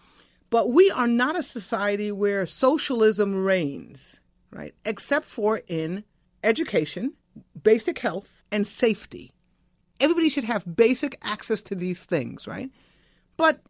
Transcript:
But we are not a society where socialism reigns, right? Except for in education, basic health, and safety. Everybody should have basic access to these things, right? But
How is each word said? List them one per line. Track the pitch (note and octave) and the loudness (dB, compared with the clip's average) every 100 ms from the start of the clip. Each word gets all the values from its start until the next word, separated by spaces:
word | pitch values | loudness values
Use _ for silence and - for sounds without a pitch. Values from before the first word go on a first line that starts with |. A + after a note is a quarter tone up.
| _ _ _ _ _ | _ _ _ _ _
But | A#3 A#3+ | 0 4
we | C4+ F#4+ | 6 6
are | - A#3+ | 4 0
not | A#3 C4 F4 | 2 0 0
a | |
society | - A#3 - G#3 G3+ G3+ G#3 | -2 -4 -4 -2 0 -2 -4
where | G3 G3+ G3+ F3+ | -2 0 0 -4
socialism | - C4 D4 - A#3 A3 G3+ G3+ | 0 2 2 0 4 4 4 0
reigns, | F#3+ F#3+ F#3 C#3+ C3 - - - - _ _ _ | 0 0 0 0 -6 -14 -16 -16 -16 _ _ _
right? | - D2 - A3 | -16 -16 -10 -6
Except | A3 - C#4+ - | -2 0 0 -2
for | - G3+ A3 - | -4 -2 -2 -4
in | E3 D#3+ F#3+ - _ _ _ | -6 -4 -6 -12 _ _ _
education, | G#3+ A3 - F3+ D#3 - B3+ - _ - - - | 0 0 -2 -2 -2 -4 -8 -8 _ -20 -20 0
basic | G#3+ A3 - C#4+ | 4 4 2 -4
health, | A3 E3+ - _ _ | -4 -6 -10 _ _
and | G#3 G3+ | -2 0
safety. | - A#3 G3+ - - - _ _ _ _ _ _ - | 2 2 0 -6 -16 -18 _ _ _ _ _ _ 0
Everybody | D4+ E4+ D#4+ | 2 4 0
should | C#4+ | 0
have | A3 A3 F3 E3 | -2 -4 -2 4
basic | A3+ B3 - - | 4 4 -2 -6
access | - - - A3 | -8 -8 -4 -4
to | - F#3 | -4 -6
these | F3+ F3 | -6 -6
things, | - D#3+ A#2+ - G#2 | -4 -4 -4 -10 -12
right? | F#3 C4 - _ _ _ _ _ - | -12 -12 -16 _ _ _ _ _ 0
But | D#4+ D#4 _ | 0 0 _